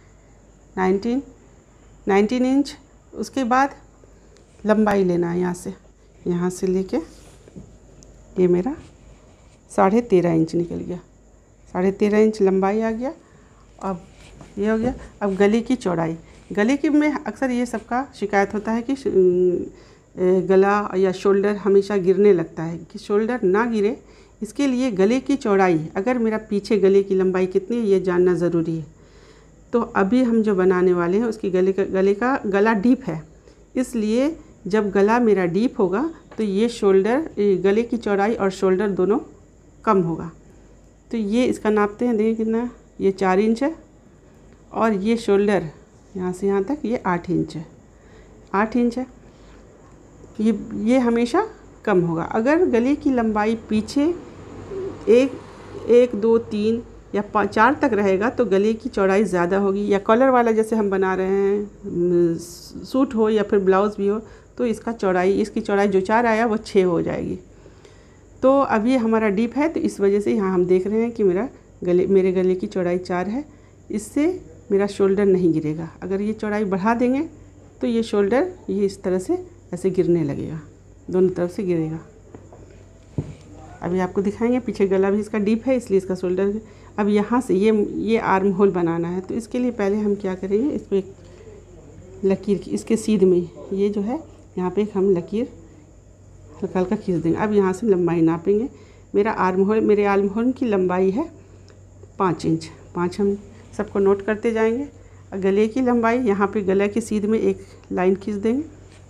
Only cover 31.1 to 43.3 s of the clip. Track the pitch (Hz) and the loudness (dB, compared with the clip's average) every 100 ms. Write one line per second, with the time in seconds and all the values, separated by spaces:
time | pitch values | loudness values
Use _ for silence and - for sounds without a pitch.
31.1 | 196 233 214 202 180 190 190 196 190 196 | 0 -2 -4 -2 0 2 0 -2 0 0
32.1 | 202 247 277 214 196 214 226 240 254 - | 0 0 -2 0 2 2 2 2 0 -2
33.1 | 160 - - - - - - 254 233 214 | -10 -10 -20 -20 -20 -10 -6 -4 -4 -2
34.1 | 226 277 330 - - 185 214 208 196 202 | 0 0 -4 -14 -16 -4 -2 0 2 4
35.1 | 233 233 190 180 170 254 - 190 190 320 | 4 4 2 2 0 0 0 0 0 -4
36.1 | - - - 214 190 233 233 202 190 202 | -6 -12 -6 -2 0 0 0 2 4 4
37.1 | 254 320 - 202 185 190 208 233 233 214 | 0 -2 0 0 2 2 0 0 -4 -2
38.1 | 202 202 233 196 190 190 185 214 185 185 | 0 0 0 -2 0 0 2 0 0 0
39.1 | 240 - - - - - - - 196 165 | 0 -2 -18 -20 -20 -20 -4 2 2 2
40.1 | 160 170 - - - - - - _ - | -2 -8 -16 -20 -20 -20 -20 -20 _ -8
41.1 | 233 208 226 254 214 214 214 208 208 247 | -6 -2 0 0 0 0 2 0 0 -2
42.1 | 226 220 226 220 220 240 - - - 190 | 2 0 0 -2 -2 -4 -10 -18 -4 -2
43.1 | 190 190 | 0 2